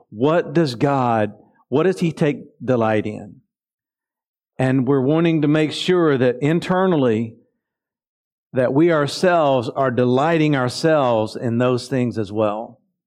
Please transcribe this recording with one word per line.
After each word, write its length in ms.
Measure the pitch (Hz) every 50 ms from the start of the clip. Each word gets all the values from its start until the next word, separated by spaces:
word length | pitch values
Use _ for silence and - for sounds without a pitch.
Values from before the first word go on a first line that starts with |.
| _ _
what 440 | - 104 120 151 160 175 - - 143
does 220 | 170 165 139 120
God, 580 | 107 131 143 143 135 127 120 117 110 107 104 - - - _ _ _ _ -
what 160 | 123 143 160
does 160 | 185 185 190
he 140 | 180 165 151
take 240 | - 170 147 143 - - - _ - -
delight 420 | 113 127 117 113 110 110 107 101
in? 360 | 104 104 104 101 98 - - _ _ _ _ _ _ _ _ _ _ _ _ _ _ _ _ _ _ _ _ _ _ _ -
And 300 | 131 131 131 135 127 120
we're 140 | 143 135
wanting 400 | 127 135 151 160 170 170 165 156
to 60 | 147 147
make 260 | 147 156 156 143 147
sure 440 | - - - 185 180 165 156 139 123
that 200 | 127 123 123 123
internally 960 | 143 143 165 170 160 - 185 180 190 190 175 147 131 123 110 110 117 110 113 - _ _ _ _ _ _ _ _ _ _ _ _ _ _ _ _ _ _ _ _ _ _ -
that 200 | 123 127 113 131
we 160 | 139 165 175
ourselves 800 | 165 151 143 135 - - - 180 175 170 151 139 135 131 113 143
are 220 | - - 135 131
delighting 640 | 120 120 123 123 123 131 143 160 170 165 151 151 147
ourselves 800 | 135 127 123 - - - 160 160 151 135 123 117 110 107 107 -
in 220 | - 131 120 117 117
those 320 | 123 127 127 120 - -
things 280 | 139 127 123 120 101 110
as 140 | 107 90
well. 480 | 104 110 107 104 104 110 117 - - _ _ _ _ _ _